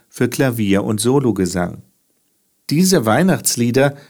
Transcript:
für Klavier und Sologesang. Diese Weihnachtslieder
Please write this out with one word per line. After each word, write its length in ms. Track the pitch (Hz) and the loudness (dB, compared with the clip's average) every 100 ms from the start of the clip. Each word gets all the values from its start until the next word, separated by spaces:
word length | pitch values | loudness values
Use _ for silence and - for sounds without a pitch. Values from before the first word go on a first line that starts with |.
| _ | _
für 180 | - 123 | -4 -4
Klavier 560 | - 135 117 101 98 | 0 -2 0 0 0
und 160 | 110 110 | 0 -2
Sologesang. 800 | 120 139 127 98 90 90 87 - - _ _ _ _ _ _ _ - | 0 0 0 0 -2 -2 -6 -8 -20 _ _ _ _ _ _ _ -4
Diese 380 | 147 185 180 110 | 0 2 2 2
Weihnachtslieder 920 | 113 185 147 - 120 120 123 139 143 - | 2 2 0 -2 -2 0 2 2 0 -14